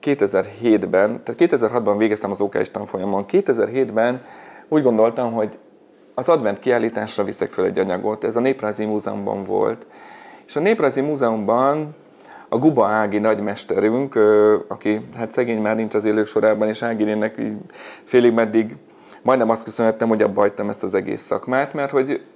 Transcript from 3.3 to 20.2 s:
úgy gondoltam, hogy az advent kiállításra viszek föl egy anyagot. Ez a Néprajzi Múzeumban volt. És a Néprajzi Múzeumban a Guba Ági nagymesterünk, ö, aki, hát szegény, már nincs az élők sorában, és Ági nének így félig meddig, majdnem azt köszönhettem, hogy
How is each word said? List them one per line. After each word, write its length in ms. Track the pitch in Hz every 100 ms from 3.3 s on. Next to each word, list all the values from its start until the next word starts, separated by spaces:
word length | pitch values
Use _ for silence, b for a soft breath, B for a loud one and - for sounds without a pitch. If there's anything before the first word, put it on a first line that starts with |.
| 185 196 117 104 127 123 107 120 127 B B B B B
úgy 140 | 156
gondoltam, 500 | 131 113 113 117 123
hogy 260 | 113 107 - - _ _ _ _
az 140 | - 131
advent 300 | 160 110 98
kiállításra 680 | 127 120 113 113 110 -
viszek 260 | 101 - -
föl 140 | -
egy 140 | 92 92
anyagot. 460 | 95 90 104 98
Ez 120 | - 113
a 40 |
Néprajzi 440 | 131 131 107 107
Múzeumban 600 | 107 107 104 104 101 101
volt. 420 | 95 98 104 113 - B B B B B -
És 100 | 147
a 40 |
Néprajzi 400 | 180 226 147 131
Múzeumban 960 | 143 147 123 110 104 117 135 151 151 147 - B B B B
a 100 | 117
Guba 280 | 151 135 104
Ági 320 | 110 104 104
nagymesterünk, 960 | 107 107 104 98 - 90 104 120 135
ö, 420 | 117 107 104 107 107 -
aki, 380 | 104 104 107 - 120
hát 160 | 113
szegény, 280 | - 120 110
már 160 | 107 110
nincs 180 | 110
az 100 | 104
élők 220 | 107 107 107
sorában, 420 | 110 107 107 107
és 140 | 110
Ági 220 | 117 113
nének 300 | 107 107 110 110
így 180 | 110 107 - B B B
félig 280 | - 127 120
meddig, 440 | 113 113 110 110 - - B B B
majdnem 280 | - 131 110
azt 140 | 113
köszönhettem, 440 | - 107 113 110 117
hogy 140 | 107